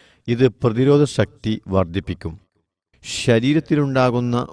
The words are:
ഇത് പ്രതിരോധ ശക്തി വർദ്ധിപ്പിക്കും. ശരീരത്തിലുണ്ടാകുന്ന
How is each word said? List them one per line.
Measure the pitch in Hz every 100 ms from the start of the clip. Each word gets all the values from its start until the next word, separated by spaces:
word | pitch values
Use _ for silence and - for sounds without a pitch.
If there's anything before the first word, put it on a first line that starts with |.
| _ _ -
ഇത് | 120 127
പ്രതിരോധ | - 127 110 131 143
ശക്തി | 147 - 101 - 107 107 -
വർദ്ധിപ്പിക്കും. | 95 85 90 - 90 90 85 _ _ _ _ _ _
ശരീരത്തിലുണ്ടാകുന്ന | - - - 117 127 151 - 151 139 131 127 120 120 120 -